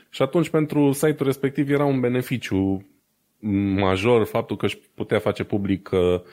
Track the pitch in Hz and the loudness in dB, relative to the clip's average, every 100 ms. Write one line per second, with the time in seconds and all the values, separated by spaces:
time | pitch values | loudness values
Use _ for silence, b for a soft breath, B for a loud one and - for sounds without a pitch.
0 | B - 135 175 156 156 151 147 143 135 | B -4 -2 0 0 0 0 2 2 2
1 | 156 147 135 131 139 147 139 143 143 131 | 0 0 -2 0 -2 -2 0 0 2 0
2 | 123 123 127 123 - 98 95 95 - _ | 0 -2 -2 -6 -2 0 0 -2 -8 _
3 | _ _ _ _ 107 98 101 95 95 92 | _ _ _ _ -2 0 0 2 2 2
4 | 113 117 101 113 113 104 104 - _ - | 4 2 2 -2 -4 -4 -4 -6 _ -10
5 | 104 107 107 - 95 107 98 95 - 92 | -2 -2 0 -4 -2 -2 0 -2 0 0
6 | 90 90 B | 2 0 B